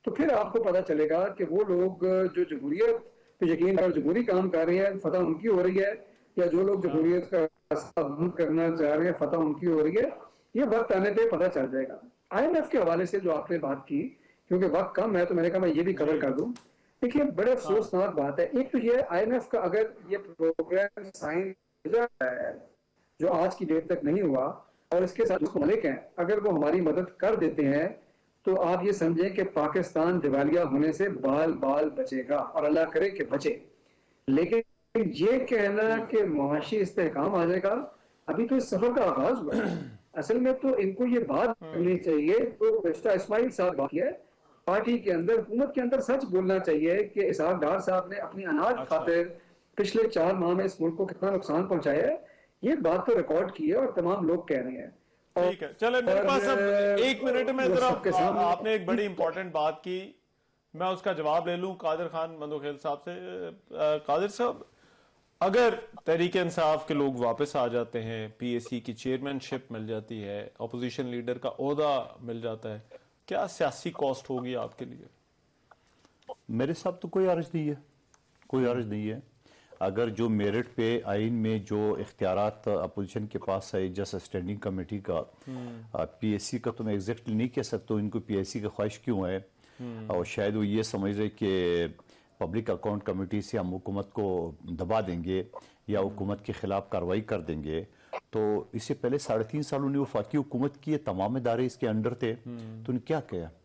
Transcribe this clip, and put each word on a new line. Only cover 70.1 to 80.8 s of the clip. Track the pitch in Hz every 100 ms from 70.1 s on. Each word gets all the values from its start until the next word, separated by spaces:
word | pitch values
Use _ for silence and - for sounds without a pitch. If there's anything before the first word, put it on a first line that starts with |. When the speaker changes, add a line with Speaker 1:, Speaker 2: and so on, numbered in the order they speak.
| 113
Speaker 2:
है, | 101 101 107 -
opposition | 120 123 123 120
leader | 127 120 117 123
का | 123
ओहदा | - 135 147 151 135 110 -
मिल | 117 117
जाता | 113 110 113
है, | 107 - - _ _ -
क्या | 208 196
सियासी | - 151 - 175
cost | - 139 131 -
होगी | 127 123
आपके | 123 113 -
लिए? | 123 127 - _ _ _ _ _ _ - _ _ _ _ - - -
Speaker 3:
मेरे | 113 135
साथ | 165 185
तो | 180 175
कोई | 190 185
हर्ज | 170 170
नहीं | 165 151
है, | 143 _ _ _ _ _ _ _
कोई | 131
हर्ज | 123 123 110
नहीं | 107 107
है। | 117 - _ _ - _ -
अगर | 95 98 117
जो | 104 117
मेरिट | 107 104 110 123
पे | -